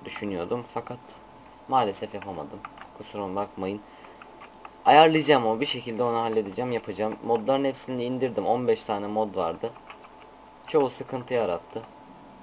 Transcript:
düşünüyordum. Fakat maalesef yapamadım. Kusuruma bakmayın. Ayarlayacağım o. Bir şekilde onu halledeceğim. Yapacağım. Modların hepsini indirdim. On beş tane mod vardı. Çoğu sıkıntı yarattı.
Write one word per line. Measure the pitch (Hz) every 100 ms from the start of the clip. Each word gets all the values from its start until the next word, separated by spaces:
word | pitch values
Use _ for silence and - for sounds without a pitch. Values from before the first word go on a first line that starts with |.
düşünüyordum. | - - 104 92 90 120 113
Fakat | 117 - 123 - - - - - - -
maalesef | 131 110 98 107
yapamadım. | 104 98 85 73 101 - - - -
Kusuruma | - 104 101 95
bakmayın. | 101 - 95 104 - - - - - - - - - -
Ayarlayacağım | - 143 160 156 139 139 113
o. | 113
Bir | 143
şekilde | 127 120 110
onu | 120 117
halledeceğim. | 113 110 98 98 127
Yapacağım. | 117 - 95 107 -
Modların | 107 117 107 135
hepsini | 139 131 - 127
indirdim. | 120 127 127 107 95
On | 120 123
beş | 110
tane | - 104 101
mod | 107 107 92
vardı. | 82 85 117 - - - - - - - - - -
Çoğu | 156 131
sıkıntı | - 127 131 117
yarattı. | 123 104 85 - 113 - - - - - -